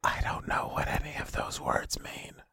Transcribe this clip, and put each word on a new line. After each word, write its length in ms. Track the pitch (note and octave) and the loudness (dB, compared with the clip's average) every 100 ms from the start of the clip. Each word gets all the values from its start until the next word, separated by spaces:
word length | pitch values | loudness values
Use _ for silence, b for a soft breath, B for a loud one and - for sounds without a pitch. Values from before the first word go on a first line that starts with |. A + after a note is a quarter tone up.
I 180 | - - | 4 4
don't 260 | - - - | 2 0 0
know 220 | - - | 0 2
what 140 | - - | 0 2
any 280 | - - - | 2 0 -4
of 160 | - | -4
those 260 | - - - | -2 -2 -2
words 400 | - - - - | 2 2 2 -4
mean. 440 | - - - - - | -4 -10 -10 -14 -20